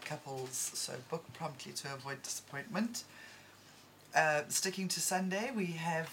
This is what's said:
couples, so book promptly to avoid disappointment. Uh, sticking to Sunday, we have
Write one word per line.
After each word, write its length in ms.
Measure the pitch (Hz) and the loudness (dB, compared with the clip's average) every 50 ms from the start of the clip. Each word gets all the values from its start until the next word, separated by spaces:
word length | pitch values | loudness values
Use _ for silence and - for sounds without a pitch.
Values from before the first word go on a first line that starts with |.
| - | -4
couples, 680 | - 151 147 - - 139 135 127 127 131 - - - - | -4 -6 -6 -4 -4 -4 -4 -4 -4 -2 -2 -2 -2 -2
so 180 | - - - 135 131 127 - | -2 -4 -2 -4 -6 -6 -4
book 140 | - 165 - - - | -4 -4 -4 -6 -10
promptly 380 | - 165 156 139 - - 190 180 | -6 -6 -6 -6 -6 -10 -8 -6
to 200 | - - 139 139 | -6 -4 -6 -6
avoid 300 | 135 127 139 139 135 - | -6 -4 -6 -6 -4 -4
disappointment. 800 | - - - - - - 139 139 - - 185 220 233 - - - - - - - - - - - - - - - - - - - - - - - - - | -6 -6 -6 -6 -8 -8 -8 -6 -2 0 2 2 2 0 -4 -8 -10 -14 -16 -16 -16 -16 -18 -18 -20 -20 -20 -20 -20 -20 -20 -20 -20 -20 -20 -6 2 6
Uh, 280 | 147 160 156 151 151 151 - | 6 8 8 6 4 4 2
sticking 380 | - - - 190 185 190 190 | 0 2 2 2 0 2 0
to 140 | 180 - 170 | 0 2 2
Sunday, 500 | - - 190 185 190 185 185 196 220 262 - | 2 4 4 4 4 4 2 2 0 0 2
we 120 | 220 190 | 2 2
have 420 | 175 170 165 160 170 165 160 160 156 | 2 0 0 0 2 2 2 0 -2